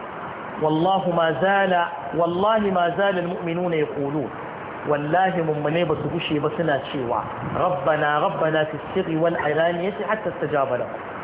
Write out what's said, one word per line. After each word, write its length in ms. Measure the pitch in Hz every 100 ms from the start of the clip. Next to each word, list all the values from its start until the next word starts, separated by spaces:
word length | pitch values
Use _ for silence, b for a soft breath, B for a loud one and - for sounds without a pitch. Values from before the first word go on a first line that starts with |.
| - - - - - -
"والله 480 | 151 156 180 190 180 170
ما 160 | 165 143
زال، 440 | 190 196 190 175 170 - -
والله 440 | 156 170 175 208 220 202
ما 180 | 185 170 165
زال 220 | 196 180
المؤمنون 540 | 175 185 170 170 180
يقولون." 580 | 160 147 147 139 151 117 - - - - - 139
Wallahi 520 | 147 147 170 190 175
mummune 420 | 160 151 147 165 165
ba 60 | 143
su 120 | 143
gushe 300 | 165 - 151
ba 100 | 147 -
suna 220 | 165 135 -
cewa, 320 | 147 120 113 110 - 143 -
"Rabbana, 640 | 175 180 165 151 151 147
Rabbana 460 | 185 - 160 156 156
fi 100 | 151 -
sirri 240 | 185 170 160
wal 180 | 165 165
alaniyati 640 | 151 151 170 175 185 202
hatta 240 | 190 165 180
istajaba 480 | - 151 147 135 123
lahum." 220 | 110 - - -